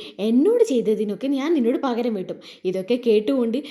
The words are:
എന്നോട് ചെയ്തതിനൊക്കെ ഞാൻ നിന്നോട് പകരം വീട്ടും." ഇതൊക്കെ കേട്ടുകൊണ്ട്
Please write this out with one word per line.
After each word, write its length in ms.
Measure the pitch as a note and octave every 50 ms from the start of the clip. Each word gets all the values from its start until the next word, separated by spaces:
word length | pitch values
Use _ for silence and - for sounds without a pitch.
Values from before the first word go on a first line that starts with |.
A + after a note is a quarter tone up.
| - - - -
എന്നോട് 440 | G3 A3+ A#3+ B3+ D4+ G#4 A#4+ A#4+ A4+
ചെയ്തതിനൊക്കെ 640 | - C4+ A#3 F#3+ G#3 A3 G3 G#3+ G#3 G3+ G3+ C4 C#4
ഞാൻ 200 | C#4+ C4 C4+ D#4+ F4
നിന്നോട് 220 | D4 A#3 A3+ C4+ C4+
പകരം 360 | C#4+ C4 A#3 A3 A#3+ B3 A3
വീട്ടും." 240 | F#3+ F3+ E3+ F3+ - - - - - -
ഇതൊക്കെ 320 | F#3 F3+ F#3+ F#3 - A#3+
കേട്ടുകൊണ്ട് 640 | A#3+ B3 A#3 G#3+ G#3+ G#3+ A3 C#4 C4 A#3+ A3+ A3 C#4 D4 -